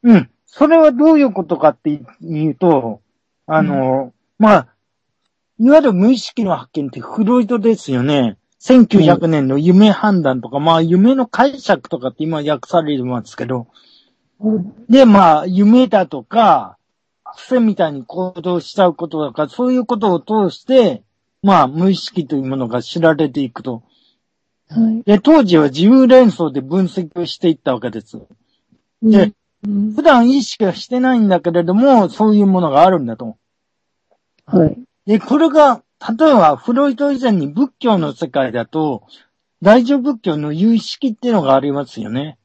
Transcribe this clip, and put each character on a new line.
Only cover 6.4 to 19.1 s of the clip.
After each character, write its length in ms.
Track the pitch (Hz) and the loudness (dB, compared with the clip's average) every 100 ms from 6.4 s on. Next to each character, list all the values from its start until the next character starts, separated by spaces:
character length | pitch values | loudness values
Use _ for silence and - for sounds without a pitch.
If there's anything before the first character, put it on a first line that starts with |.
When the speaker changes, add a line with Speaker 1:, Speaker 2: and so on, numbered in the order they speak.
Speaker 1:
の 120 | 202 151 | -6 -6
発 140 | - | -8
見 140 | - 143 | -10 -10
っ 20 | |
て 100 | 127 | -12
フ 240 | - - | -12 -4
ロ 160 | 208 247 | 0 0
イ 80 | 208 | 0
ト 120 | 240 | -2
で 160 | 214 220 | -2 -2
す 160 | - | -4
よ 120 | 131 | -4
ね。 140 | 131 143 | -2 0
Speaker 2:
う 40 | 120 | -2
ん。 60 | 98 _ _ | -6 _ _
Speaker 1:
千 280 | - 254 226 | 2 4 6
九 140 | 208 | 4
百 260 | 160 175 170 | 4 2 0
年 200 | 156 135 | -2 -2
の 100 | 139 | -2
夢 340 | 160 185 214 | 2 4 4
判 300 | 196 214 190 | 2 -2 0
断 200 | 147 131 | -2 -4
と 80 | 113 | -6
か、 100 | 139 | -4
ま 160 | 156 165 | 0 0
あ、 60 | |
夢 340 | 165 180 214 269 | 2 2 2 0
の 100 | 233 | -4
解 340 | - 269 269 | -2 -2 -2
釈 300 | - 175 - | -4 -4 -4
と 100 | - | -10
か 100 | 127 | -10
っ 60 | - | -8
て 80 | |
今 160 | 156 160 | -8 -6
訳 300 | 147 143 - | -6 -8 -4
さ 120 | 170 | -4
れ 140 | 156 143 | -2 -6
て 60 | |
ま 200 | 127 123 107 | -6 -8 -10
す 120 | - | -14
け 80 | 120 | -8
ど。 220 | 127 117 _ _ _ _ _ _ _ | -8 -10 _ _ _ _ _ _ _
Speaker 2:
う 200 | 208 214 | -6 -4
ん。 260 | 185 - - | -8 -16 2
Speaker 1:
で、 160 | 254 247 | 4 6
ま 360 | 202 175 151 | 6 6 2
あ、 40 | 170 | 0
夢 420 | 185 202 247 254 | 0 4 4 4
だ 180 | 208 185 | 0 -2
と 180 | 143 | -8
か、 540 | 113 226 214 147 98 _ _ _ _ _ - - | -6 0 2 2 -2 _ _ _ _ _ -20 -20
癖 240 | - 254 | -4 -2
み 160 | 226 196 | 0 0
た 120 | 165 | -4
い 60 | |
に 100 | 139 | -6
行 280 | 120 170 185 | -12 -10 -10
動 280 | 180 170 180 | -8 -6 -6
し 140 | - | -6
ち 80 | - | -2
ゃ 60 | 180 | -2
う 60 | |
こ 140 | 160 | -2
と 180 | 170 | -10